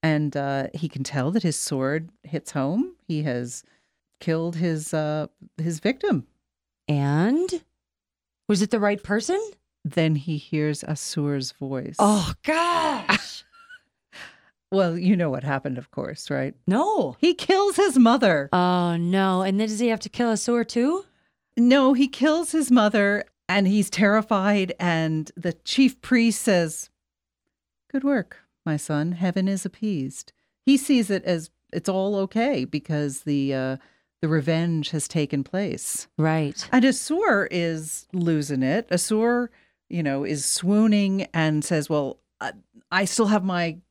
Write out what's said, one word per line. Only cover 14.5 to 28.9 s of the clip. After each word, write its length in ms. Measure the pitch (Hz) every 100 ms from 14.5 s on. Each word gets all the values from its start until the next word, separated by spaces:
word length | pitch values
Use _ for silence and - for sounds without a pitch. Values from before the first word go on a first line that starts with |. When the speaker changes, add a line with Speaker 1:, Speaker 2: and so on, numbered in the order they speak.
| _ _
Speaker 1:
Well, 280 | 190 180 170
you 180 | 185 196
know 140 | 165
what 140 | 131
happened, 340 | 135 139 143 127
of 120 | 135
course, 380 | - - 151 -
right? 240 | 139 135 - -
Speaker 2:
No. 500 | 196 349 427 190 127
Speaker 1:
He 140 | 330
kills 420 | 349 - 381 403 -
his 200 | 392 269
mother. 520 | 226 240 220 160 143
Speaker 2:
Oh, 440 | 180 180 180 175 170
no! 460 | 170 190 190 185
And 160 | 190 196
then 80 | 220
does 100 | 214
he 100 | 240
have 120 | 226
to 80 | -
kill 240 | - 240
Asur 340 | 214 - 240 226
too? 380 | - 254 359 392 _ _ _ _ -
Speaker 1:
No, 360 | 240 269 262
he 160 | 262 269
kills 420 | - 277 311 330
his 220 | 320 254
mother, 500 | 247 208 214 202 208 - _ _
and 200 | 190 190
he's 200 | 208 202
terrified, 840 | - 208 214 214 202 190 208 190 -
and 500 | 180 165 160 160 156 -
the 160 | 175
chief 480 | 165 - - 262 -
priest 420 | - 254 226 208
says, 480 | - 185 165 156 - _ _ _ _ _ _ _ _ _ _
"Good 100 | 277
work, 360 | 269 269 185 - _ _ -
my 100 | 151
son. 360 | -